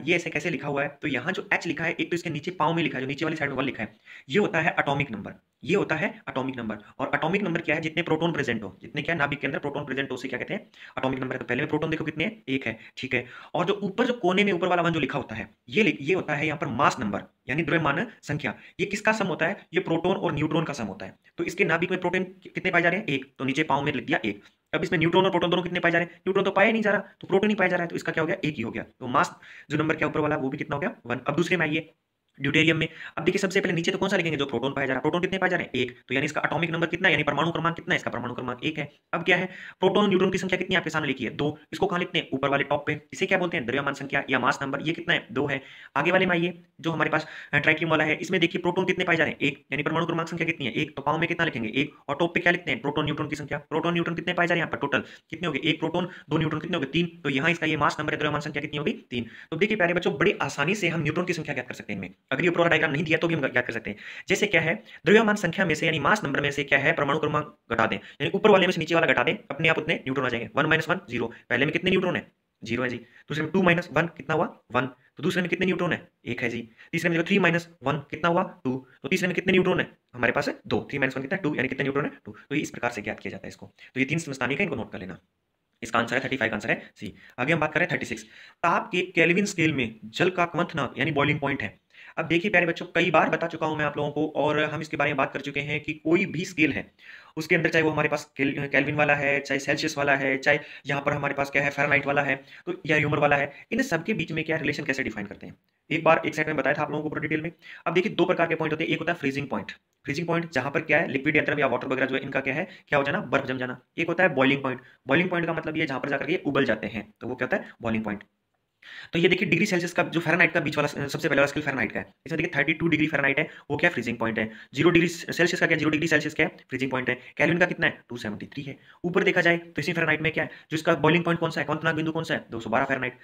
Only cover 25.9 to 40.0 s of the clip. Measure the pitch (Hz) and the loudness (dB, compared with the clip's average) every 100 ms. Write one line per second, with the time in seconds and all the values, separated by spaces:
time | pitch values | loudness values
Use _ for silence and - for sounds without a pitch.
25.9 | 170 170 - - 196 190 196 208 226 214 | 2 0 -6 -2 0 2 4 4 4 2
26.9 | 202 196 - - 185 214 196 185 175 170 | 0 -2 -14 0 2 2 2 2 2 -2
27.9 | 175 - 160 156 190 151 143 110 110 85 | -4 -4 -2 -2 0 -2 -4 -4 -6 -10
28.9 | - 123 135 175 - - - - 143 151 | -10 -2 0 0 -2 -20 -20 -6 -2 0
29.9 | 143 147 151 151 156 131 147 147 143 190 | 0 0 0 0 0 -2 -4 -6 -4 -4
30.9 | 233 117 120 - 160 175 180 156 156 156 | -6 -6 -4 -2 0 2 2 0 -2 -4
31.9 | _ _ _ _ - 139 156 160 160 160 | _ _ _ _ -6 0 2 4 2 0
32.9 | - - - 160 190 190 196 180 165 170 | -6 -12 -4 0 0 0 0 0 0 0
33.9 | 190 190 196 165 143 139 117 135 139 135 | 0 0 0 0 -2 -2 -2 -2 -2 -2
34.9 | 127 151 175 180 190 185 175 - 123 123 | 0 0 0 0 0 0 0 -2 -2 -2
35.9 | - - 131 147 - 147 151 165 165 165 | -6 -4 -2 -2 -2 -2 -2 -2 0 -2
36.9 | 170 185 156 147 147 160 165 165 165 - | 0 0 2 0 0 0 0 0 -2 -2
37.9 | 165 - 127 - 123 127 123 143 156 143 | -2 -2 -6 -6 -6 -6 -4 -4 -4 -8
38.9 | _ - 170 170 180 185 - - - 185 | _ -8 -4 2 2 0 -8 -14 0 2
39.9 | 196 | 4